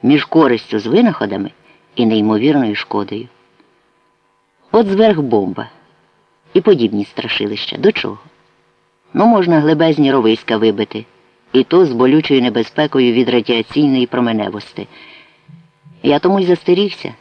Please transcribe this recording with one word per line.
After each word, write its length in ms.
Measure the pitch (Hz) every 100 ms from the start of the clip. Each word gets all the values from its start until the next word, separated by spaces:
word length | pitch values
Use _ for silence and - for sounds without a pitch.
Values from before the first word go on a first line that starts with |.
між 220 | 117 147 -
користю 540 | 160 147 117 - 110
з 80 | 110
винаходами 640 | 160 240 160 104 98 98 _ _ _ _ -
і 100 | 113
неймовірною 720 | 110 107 107 131 143 120 104
шкодою. 520 | - 104 101 107 123 _ _ _ _ _ _ _ _ _ _ _ _ _ _
От 160 | 214 208
зверхбомба 840 | 196 220 170 139 113 95 92 110 _ _ _ _ _ _ _ _
і 80 | 190
подібні 440 | 208 170 113 104 101
страшилища. 720 | - - - 104 104 - -
До 140 | 202
чого? 280 | 220 - 107 - _ _ _ _ _ _ _ _
Ну, 120 | - 214
можна 340 | 220 180 160
глибезні 520 | 151 156 165 156 139
ровиська 460 | 135 110 110 - 113
вибити, 480 | 113 104 107 107 110 _ _ _ _
і 100 | 131
то 220 | 127 170 175
з 60 |
болючою 500 | 120 127 151 151 139
небезпекою 720 | 123 113 110 - 151 135 123
від 160 | 117 123
радіаційної 760 | 123 107 117 113 147 147 131 123
променевості. 800 | 123 120 110 101 101 - - 98 - - - _ _ _ - _ _ - -
Я 160 | 135 143
тому 200 | 185 196
й 60 | 180
застерігся. 680 | 175 - 180 202 - - 113